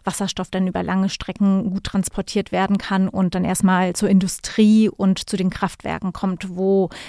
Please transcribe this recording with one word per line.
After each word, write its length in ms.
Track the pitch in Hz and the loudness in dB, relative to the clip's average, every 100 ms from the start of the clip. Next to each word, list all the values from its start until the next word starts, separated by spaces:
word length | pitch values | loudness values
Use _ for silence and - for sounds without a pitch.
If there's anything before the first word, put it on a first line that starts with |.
Wasserstoff 460 | - - 196 - 180 | -6 -4 -4 -4 -4
dann 180 | 185 185 | -2 -2
über 160 | 180 | -2
lange 240 | 175 190 190 | -2 0 0
Strecken 640 | - - - 196 190 185 | -4 -8 0 2 2 0
gut 160 | 190 - | -4 -2
transportiert 640 | 196 180 - - 208 - | -2 -2 -4 -4 -4 -2
werden 260 | 180 190 202 | -2 0 0
kann 300 | - 190 190 | 0 0 0
und 280 | 190 180 185 | 0 0 0
dann 100 | 180 | 0
erstmal 480 | 185 190 185 185 | 2 2 4 2
zur 160 | - 202 | 0 2
Industrie 800 | 196 190 - - - 214 220 214 | 4 2 -4 -4 2 6 6 4
und 400 | - 196 190 - | 2 0 0 -2
zu 80 | 196 | -2
den 120 | 185 | -2
Kraftwerken 600 | - 190 - 190 160 190 | -2 -6 -6 -8 -6 -6
kommt, 460 | - 190 180 190 180 | -4 -4 -4 -8 -2
wo 320 | 190 196 175 - | 2 4 2 -4